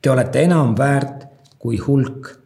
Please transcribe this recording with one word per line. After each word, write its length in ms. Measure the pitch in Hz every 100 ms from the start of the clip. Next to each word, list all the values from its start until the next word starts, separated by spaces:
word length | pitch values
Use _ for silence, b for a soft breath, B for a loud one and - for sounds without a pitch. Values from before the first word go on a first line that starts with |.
te 100 | 139
olete 320 | 127 113 117
enam 340 | 165 170 135 107
väärt 480 | 139 139 135 - - _ _ _
kui 180 | 120 110
hulk 600 | - 139 131 - - -